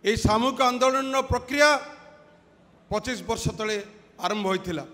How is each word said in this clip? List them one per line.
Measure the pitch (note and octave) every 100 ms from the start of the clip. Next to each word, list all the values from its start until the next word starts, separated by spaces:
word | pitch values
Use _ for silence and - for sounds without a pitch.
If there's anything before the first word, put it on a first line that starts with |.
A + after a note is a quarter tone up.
ଏହି | F#3+ A3 G#3
ସାମୂହିକ | A3 B3+ C4 B3+
ଆନ୍ଦୋଳନର | B3 C4 C4 C4+ C4+ C4
ପ୍ରକ୍ରିୟା | A#3+ - C#4+ D4 C#4+ - - - - - - _ _ _ _ _
ପଚିଶ | G#3 A3+ A#3
ବର୍ଷ | F3+ A3+ - G#3+
ତଳେ | G#3+ G#3 G3+ - - -
ଆରମ୍ଭ | F3+ G#3+ F#3+
ହୋଇଥିଲା। | F#3 F3+ D#3+ C3